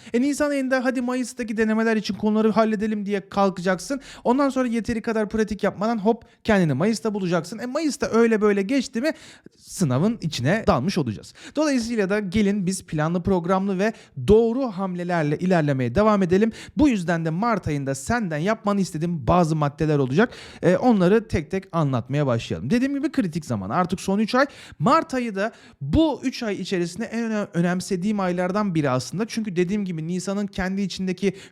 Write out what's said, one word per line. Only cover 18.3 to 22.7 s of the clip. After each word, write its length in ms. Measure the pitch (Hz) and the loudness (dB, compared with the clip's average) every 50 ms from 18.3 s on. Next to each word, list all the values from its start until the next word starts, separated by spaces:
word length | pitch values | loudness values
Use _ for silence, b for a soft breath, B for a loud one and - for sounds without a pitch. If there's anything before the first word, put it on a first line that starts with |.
| 156 | -2
yapmanı 440 | 147 160 202 226 220 - 202 202 202 | -2 0 -2 -2 0 -2 0 0 0
istediğim 460 | 190 - - 156 160 175 175 156 117 | 0 -2 -4 -4 -4 -4 -4 -2 0
bazı 280 | 110 170 180 175 151 160 | 2 4 4 4 4 2
maddeler 420 | 156 151 143 - - 165 151 151 | 0 0 -2 0 0 0 2 2
olacak. 360 | 143 135 123 131 175 233 240 B B B B B B | 2 2 2 2 2 2 2 B B B B B B
E, 160 | - 160 180 | 2 2 4
onları 500 | - - 254 233 196 175 175 208 233 220 | 4 4 4 4 6 6 4 4 4 2
tek 240 | - - 196 151 156 | 0 -4 -4 -4 -4
tek 120 | 190 190 190 - | -6 -6 -6 -4
anlatmaya 540 | - 170 156 139 131 117 - - 135 147 147 | -2 -2 0 0 0 -2 -2 -2 -2 0 0
başlayalım. 440 | 131 117 117 - - 104 80 85 | 0 0 0 -2 -4 -6 -6 -2
Dediğim 240 | 127 | 0